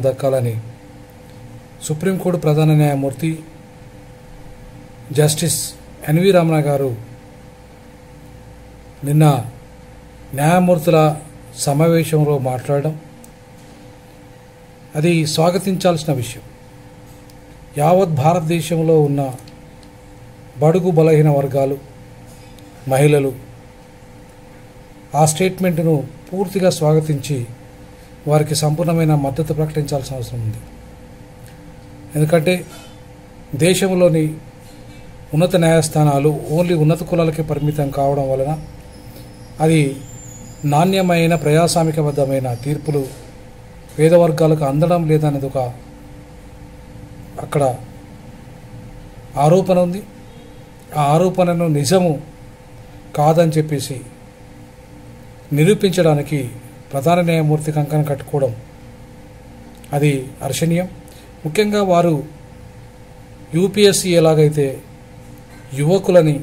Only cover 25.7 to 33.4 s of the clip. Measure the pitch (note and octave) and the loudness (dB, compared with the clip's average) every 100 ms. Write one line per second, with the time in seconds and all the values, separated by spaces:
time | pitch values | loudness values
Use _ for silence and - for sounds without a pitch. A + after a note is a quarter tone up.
25.7 | E3 E3 D3 B2+ - - F#3 F#3+ G3 F3+ | 0 0 0 -4 -14 -10 -6 -4 0 0
26.7 | - D3+ D#3 D#3 C#3 - C3+ A#2 - - | 2 2 2 0 -4 -4 -6 -6 -14 -20
27.7 | - - - - - D3 D3+ D3+ D3+ D#3 | -20 -20 -20 -20 -10 0 0 2 -2 -2
28.7 | D#3 E3+ E3 D#3 D3 C#3 C3 D#3 D#3 D3+ | 0 0 0 2 2 0 -4 -4 -2 -4
29.7 | D#3 C#3+ C#3+ B2 C3 A2+ A#2+ A2 A2+ - | -4 -4 -4 -6 -10 -10 -8 -8 -8 -14
30.7 | - - - - - - - - - - | -20 -20 -20 -20 -20 -20 -20 -20 -20 -20
31.7 | - - - - D3+ D3+ E3+ D#3+ F#3 - | -20 -20 -20 -8 -2 2 2 0 -2 -6
32.7 | - - - - - - - | -18 -20 -20 -20 -20 -20 -20